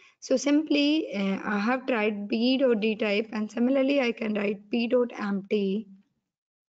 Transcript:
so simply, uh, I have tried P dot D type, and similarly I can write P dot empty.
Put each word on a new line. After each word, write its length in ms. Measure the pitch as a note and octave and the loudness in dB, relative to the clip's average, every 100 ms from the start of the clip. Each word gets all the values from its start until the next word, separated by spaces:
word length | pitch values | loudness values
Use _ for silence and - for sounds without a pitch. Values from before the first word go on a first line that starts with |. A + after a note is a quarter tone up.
| - _ | -20 _
so 160 | - C4 | 0 0
simply, 760 | C#4+ D4 D#4 D4 C#4+ D#4 - | 4 2 4 2 4 2 -2
uh, 260 | G3+ G3 G3 | -4 -2 -2
I 140 | - G#3 | -2 -2
have 280 | G#3+ B3+ C4 | 0 -2 -2
tried 440 | A#3 G#3 G#3 G3+ | 0 0 -2 -4
P 280 | A3+ A#3+ C4 | 0 2 2
dot 220 | C4 A3 | 2 2
D 160 | A3 G#3+ | 0 0
type, 320 | G#3+ G3+ A3 | 0 0 -2
and 180 | A3 G#3+ | -4 -6
similarly 480 | - A#3+ C#4 C4+ C#4+ | 0 2 2 2 2
I 140 | A#3+ | 0
can 200 | A#3 A3 | -2 -4
write 360 | G#3 G3+ G#3 - | -2 -2 -4 -4
P 180 | A#3+ A#3 | -2 2
dot 240 | B3 B3 | 2 0
empty. 760 | - G#3 G3 G3 G#3+ G3 G3 - - _ _ _ _ _ _ _ _ | -2 -4 -4 -2 -2 0 -2 -6 -18 _ _ _ _ _ _ _ _